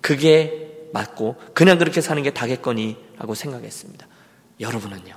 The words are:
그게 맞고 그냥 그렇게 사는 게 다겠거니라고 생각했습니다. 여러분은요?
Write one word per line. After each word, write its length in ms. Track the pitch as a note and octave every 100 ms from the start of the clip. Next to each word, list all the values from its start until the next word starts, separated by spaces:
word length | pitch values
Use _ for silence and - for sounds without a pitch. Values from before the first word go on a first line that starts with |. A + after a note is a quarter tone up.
그게 840 | - C#3+ D#3 D#3 D3+ - - - -
맞고 420 | - - - A2 B2 -
그냥 220 | - F3 F3
그렇게 220 | E3 E3
사는 220 | D#3 D3+
게 80 | C#3
다겠거니라고 1040 | C#3 A#2+ B2+ C3 A2+ A2 G#2+ - - A2+
생각했습니다. 720 | G#2+ D3 B2 A2+ - - - - _ _ _ _ _
여러분은요? 540 | A2 A2+ G2+ F#2+ F2+